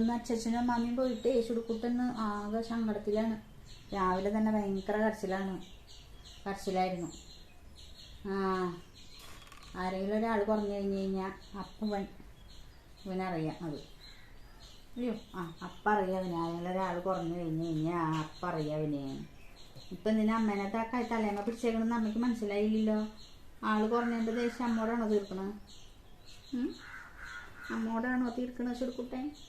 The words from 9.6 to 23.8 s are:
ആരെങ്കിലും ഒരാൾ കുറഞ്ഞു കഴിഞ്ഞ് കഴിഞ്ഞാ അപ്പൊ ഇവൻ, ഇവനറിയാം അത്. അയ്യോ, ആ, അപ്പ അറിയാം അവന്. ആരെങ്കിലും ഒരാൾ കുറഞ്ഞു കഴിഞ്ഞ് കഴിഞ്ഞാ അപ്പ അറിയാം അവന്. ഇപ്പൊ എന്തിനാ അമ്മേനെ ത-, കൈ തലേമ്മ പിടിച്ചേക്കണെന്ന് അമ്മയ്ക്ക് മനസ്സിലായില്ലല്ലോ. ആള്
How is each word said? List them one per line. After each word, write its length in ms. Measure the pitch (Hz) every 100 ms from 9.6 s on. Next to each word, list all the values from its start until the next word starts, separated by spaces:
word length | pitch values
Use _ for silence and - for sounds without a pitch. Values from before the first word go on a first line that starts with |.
| - 185
ആരെങ്കിലും 360 | 185 190 196 214
ഒരാൾ 200 | 226 220 208
കുറഞ്ഞു 240 | 214 202
കഴിഞ്ഞ് 240 | 202 196 196
കഴിഞ്ഞാ 280 | 190 190 190 - - 202
അപ്പൊ 240 | 185 - 214
ഇവൻ, 140 | 202 196 - - - - - - - - - 202
ഇവനറിയാം 520 | 185 185 170 156 - 170
അത്. 140 | 143 - - - - - - - - - - - -
അയ്യോ, 160 | 247 214 - 185
ആ, 20 | 165 165 180
അപ്പ 180 | - 208
അറിയാം 260 | 214 190 185
അവന്. 160 | 185 165
ആരെങ്കിലും 300 | 170 170 175
ഒരാൾ 260 | 185 185 175
കുറഞ്ഞു 300 | 185 180 170 175
കഴിഞ്ഞ് 280 | 165 160 165
കഴിഞ്ഞാ 320 | 156 156 175 160 160
അപ്പ 180 | 156 - 180
അറിയാം 300 | 165 151 156
അവന്. 240 | 151 143 139 139 156 - - - - - -
ഇപ്പൊ 120 | 185 214
എന്തിനാ 240 | 220 214 226
അമ്മേനെ 260 | 220 208 196
ത-, 140 | 226 226
കൈ 100 | 247 233
തലേമ്മ 300 | 226 214 202 214
പിടിച്ചേക്കണെന്ന് 500 | 226 240 226 226 233
അമ്മയ്ക്ക് 220 | 220 214
മനസ്സിലായില്ലല്ലോ. 720 | 247 220 208 202 214 220 214 214 214 - - - - - 220
ആള് 140 | 214